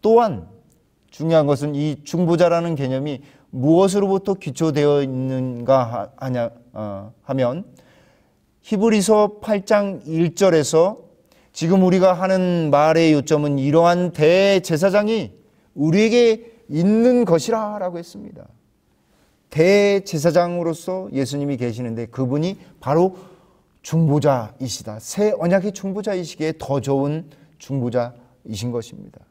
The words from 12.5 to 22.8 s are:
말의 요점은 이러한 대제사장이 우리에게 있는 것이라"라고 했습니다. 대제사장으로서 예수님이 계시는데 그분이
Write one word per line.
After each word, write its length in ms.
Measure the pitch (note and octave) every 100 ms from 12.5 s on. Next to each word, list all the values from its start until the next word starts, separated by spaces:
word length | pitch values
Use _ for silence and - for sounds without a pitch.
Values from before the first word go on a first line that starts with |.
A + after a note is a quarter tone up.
| F3 D#3+
말의 440 | C#3+ D3+ D#3+ E3
요점은 460 | D3+ C3 D3+ D3 C#3+
이러한 520 | C3+ D#3 E3+ F3 F3+
대제사장이 1200 | D3+ D#3 F3+ G3 G3 F3+ D#3+ F#3+ F#3+ G#3 A3+ B2 - _ _ _
우리에게 800 | - D3+ F3 A3 A#3+ A#3 A3 - _ _
있는 580 | D3 F3+ A3 A#3+ B3 A3
것이라"라고 720 | E3+ - A3+ G#3 G#3 F#3 E3+
했습니다. 500 | E3+ G3+ - - - _ _ _ _ _ _ _ _ _ _
대제사장으로서 1600 | D3+ E3+ G3+ G3+ G3+ G3 D#3+ D#3+ E3 F3 F3 E3+ D#3+ - F#3 F#3+
예수님이 420 | C3 C3 C#3+ C#3+ C3+
계시는데 520 | A#2+ A2+ B2 A2+ A2+
그분이 520 | - C3 C#3+ E3+ G3 - _